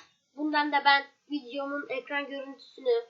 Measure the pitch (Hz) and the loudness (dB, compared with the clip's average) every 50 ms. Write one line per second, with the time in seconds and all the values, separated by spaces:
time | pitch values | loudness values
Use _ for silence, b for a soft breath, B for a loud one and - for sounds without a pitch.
0 | - _ _ _ _ _ _ 269 302 311 302 294 294 302 285 285 277 277 277 285 | -2 _ _ _ _ _ _ -6 -4 0 0 0 2 2 2 4 6 6 6 6
1 | 285 - _ _ _ - 294 285 247 240 233 277 277 277 285 285 - 226 254 262 | 4 -2 _ _ _ -6 -6 -6 -6 -6 -6 -6 -4 -4 -4 -6 -6 -6 -6 -6
2 | 240 - 285 285 285 277 277 277 269 277 269 - - - - - 269 254 233 233 | -6 -4 -4 -4 -4 -4 -8 -8 -10 -10 -14 -18 -20 -20 -14 -4 0 2 2 2
3 | 233 - | 0 -4